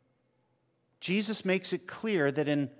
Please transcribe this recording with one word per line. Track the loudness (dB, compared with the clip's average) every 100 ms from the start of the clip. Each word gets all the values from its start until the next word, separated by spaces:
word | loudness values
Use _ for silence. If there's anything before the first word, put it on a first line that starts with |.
| _ _ _ _ _ _ _ _ _ _
Jesus | -2 0 0 -2
makes | 0 0 0
it | -6 -6
clear | -8 -2 2 2
that | 2 2
in | 0 0 -6